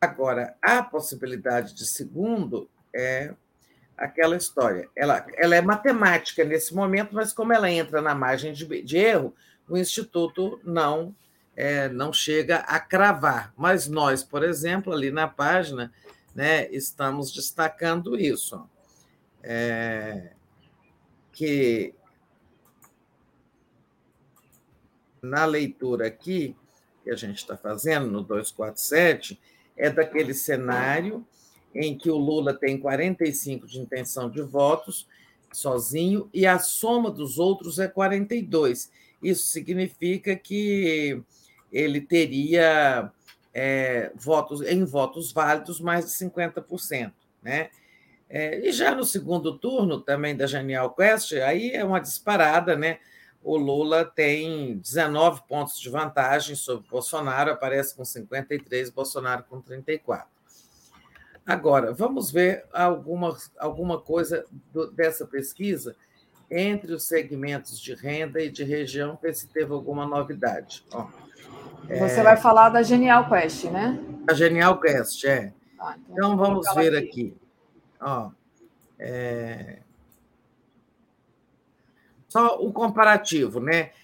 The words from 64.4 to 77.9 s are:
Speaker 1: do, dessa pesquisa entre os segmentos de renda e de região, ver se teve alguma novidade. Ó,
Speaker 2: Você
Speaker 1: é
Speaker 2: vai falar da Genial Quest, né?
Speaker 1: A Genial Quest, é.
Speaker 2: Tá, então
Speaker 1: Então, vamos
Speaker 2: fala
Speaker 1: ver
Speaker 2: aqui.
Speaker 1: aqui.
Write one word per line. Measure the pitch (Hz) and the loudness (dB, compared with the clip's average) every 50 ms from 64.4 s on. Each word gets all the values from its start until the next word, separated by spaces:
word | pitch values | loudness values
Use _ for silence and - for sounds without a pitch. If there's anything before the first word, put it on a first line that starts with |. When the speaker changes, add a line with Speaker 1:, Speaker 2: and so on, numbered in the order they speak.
| - - - 135 _ _ | -6 -8 -18 -20 _ _
Speaker 1:
do, | - 160 160 - | -6 -6 -6 -6
dessa | - - 165 160 156 - 139 | 0 0 0 0 2 -2 -10
pesquisa | - - 139 135 - - - 196 202 180 143 123 120 - _ _ _ _ _ _ _ _ _ _ - | -8 -6 -8 -8 -8 -8 -6 -2 -2 -2 -4 -4 -10 -14 _ _ _ _ _ _ _ _ _ _ -6
entre | 165 175 190 208 208 202 196 160 165 | -2 -2 0 0 -2 -4 -4 -8 -8
os | 151 - | -6 -4
segmentos | - 165 160 151 135 147 135 139 143 143 131 - - - - | 0 0 0 0 0 -8 -6 -6 -6 -6 -8 -8 -12 -18 -16
de | - 135 123 | -14 -14 -14
renda | - - 143 147 156 160 147 135 160 160 | -10 -8 -6 -6 -4 -6 -4 -4 -4 -4
e | 147 | -4
de | 139 - 143 | -6 -6 -6
região, | 139 147 151 143 127 135 143 143 147 160 - - | -4 -4 -4 -4 -6 -6 -6 -6 -6 -8 -6 -6
ver | 165 151 | -6 -6
se | - - - | -6 -10 -8
teve | - 156 151 135 143 | -4 -4 -2 -2 -4
alguma | 139 135 139 143 143 143 | -6 -6 -6 -6 -6 -4
novidade. | 143 143 143 139 143 147 - 127 117 98 76 - - - - _ - - | -2 -2 -2 -4 -4 -4 -4 -2 -2 -2 -4 -8 -12 -18 -20 _ -14 -12
Ó, | 117 107 - - - - - - - - - - - - - - - - - | -12 -12 -12 -14 -20 -20 -20 -20 -20 -20 -20 -20 -18 -18 -18 -18 -18 -8 -6
Speaker 2:
Você | 135 127 190 185 - 226 | 0 0 2 2 4 8
Speaker 1:
é | 214 | 10
Speaker 2:
vai | 214 220 | 10 10
falar | 220 - 233 220 220 226 226 | 10 10 8 10 10 10 10
da | 226 233 233 | 10 6 6
Genial | 208 247 247 254 254 233 240 240 - | 6 6 6 8 8 8 8 8 6
Quest, | 226 180 160 160 - - - | 4 4 4 2 -2 -4 -6
né? | 165 175 190 214 247 254 - - - - - - - | -4 -4 -2 -2 -2 -2 -4 -6 -10 -12 -4 2 2
Speaker 1:
A | 156 | 4
Genial | 139 170 165 165 170 170 185 185 180 | 6 6 4 6 6 6 6 6 6
Quest, | - 156 139 127 110 - - - 135 | 4 2 4 2 0 -2 -6 -2 2
é. | 139 135 123 104 98 - _ _ _ _ - | 2 2 2 0 -6 -12 _ _ _ _ -14
Speaker 2:
Tá, | - - 151 - | -12 -12 -12 -14
então | - - 180 | -18 -10 -4
Speaker 1:
Então, | 185 196 208 208 | 0 0 2 4
vamos | 185 196 202 196 190 165 | 4 4 2 2 2 2
Speaker 2:
fala | - - 156 160 | 2 2 4 4
Speaker 1:
ver | 160 151 | 4 4
Speaker 2:
aqui. | 147 127 - | 2 -2 -4
Speaker 1:
aqui. | - 123 117 98 - - _ _ _ _ _ _ _ _ _ _ | -6 -6 -6 -6 -8 -14 _ _ _ _ _ _ _ _ _ _